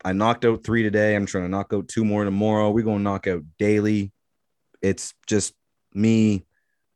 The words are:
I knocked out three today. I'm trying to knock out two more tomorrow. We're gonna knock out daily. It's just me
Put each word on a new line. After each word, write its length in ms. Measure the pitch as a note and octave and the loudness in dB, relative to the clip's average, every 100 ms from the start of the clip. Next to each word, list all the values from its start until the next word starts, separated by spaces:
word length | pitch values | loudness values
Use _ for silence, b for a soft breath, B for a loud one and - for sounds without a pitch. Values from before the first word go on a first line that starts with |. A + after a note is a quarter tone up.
I 120 | F#2 | -4
knocked 320 | F#2+ A2+ A#2 A#2 | 0 2 2 0
out 180 | A2+ | 0
three 180 | - A#2 | -2 0
today. 320 | G#2+ G#2 G#2+ | 0 2 2
I'm 120 | G#2 G2+ | 2 0
trying 180 | G2 | -4
to 60 | F2+ | -4
knock 240 | G2 G2 | -6 -4
out 140 | G#2 - | -6 -4
two 180 | - A2 | -2 0
more 180 | G#2 | 0
tomorrow. 460 | G2+ G2 G#2+ G#2+ G#2+ | 0 0 0 2 2
We're 140 | A2 | 0
gonna 160 | A2 G#2 | 0 -2
knock 260 | G2+ G2 G2 | -2 -2 -4
out 160 | F2 D#2 _ | -4 -8 _
daily. 540 | G#2 G#2+ G#2+ G#2 G2+ - _ _ _ _ _ _ | 0 2 2 0 -2 -10 _ _ _ _ _ _
It's 320 | G2 F#2 - - - | -2 -2 -8 -16 -2
just 280 | G#2+ - - _ _ _ | -2 -2 -12 _ _ _
me 500 | G2 A2 A2+ G#2+ G2 - _ _ _ _ | -2 2 4 2 0 -8 _ _ _ _